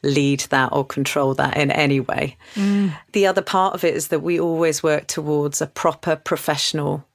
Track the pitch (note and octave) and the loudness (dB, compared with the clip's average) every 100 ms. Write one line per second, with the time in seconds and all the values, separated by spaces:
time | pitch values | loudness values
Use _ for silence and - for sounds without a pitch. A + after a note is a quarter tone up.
0 | C#3+ C#3 C#3+ C#3 - C#3 C3 - C3+ - | 0 2 2 0 2 2 2 0 -2 -4
1 | C3+ - C3+ C3+ C#3 - C#3+ - D3 C#3 | -2 0 0 2 0 2 0 2 2 2
2 | C3 - D3 - - - G3 G3+ G3 D3 | -2 -4 -4 -8 -14 -2 0 2 0 -4
3 | - - G3 F#3+ F#3 F#3 F#3+ F#3 F3 D3+ | -6 2 2 2 0 2 2 2 0 0
4 | D3+ D#3+ D#3 E3+ E3+ E3 E3 D3 D#3+ D3+ | -2 -2 0 -2 0 0 0 2 2 0
5 | - - D3+ D3+ D3 D3 D3+ - E3 D#3+ | -2 -6 -2 0 0 -2 -6 -2 -2 -2
6 | - D#3 - D#3+ - D3 - D#3 C#3+ D3 | -2 -4 -2 -4 -2 -2 -2 -2 -4 -6
7 | - | -8